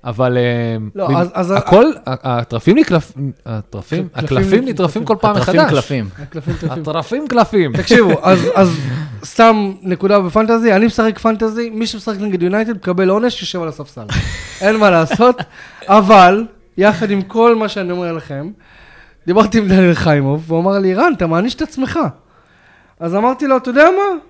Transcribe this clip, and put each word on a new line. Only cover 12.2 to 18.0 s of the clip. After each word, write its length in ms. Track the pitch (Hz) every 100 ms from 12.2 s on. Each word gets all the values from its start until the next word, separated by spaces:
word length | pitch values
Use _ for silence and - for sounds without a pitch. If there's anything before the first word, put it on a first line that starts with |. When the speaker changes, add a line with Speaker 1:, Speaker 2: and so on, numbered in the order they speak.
| 208 185
Speaker 2:
יונייטד 280 | 175 202 220 214
מקבל 340 | 180 180 185
עונש, 320 | 202 240 233
יושב 200 | 175 185
על 60 | 165
הספסל. 380 | 151 139 - 107 - - -
Speaker 1:
<laughs> 240 | - -
Speaker 2:
אין 140 | 196 220
מה 120 | 208
לעשות, 460 | 170 160 165 240 247 - - - - -
אבל 580 | 208 190 214 180 202 226 _ _ -
יחד 340 | 202 208 214
עם 100 | 202
כל 340 | 190 226 233 233
מה 140 | 214
שאני 220 | 208 180
אומר 220 | 180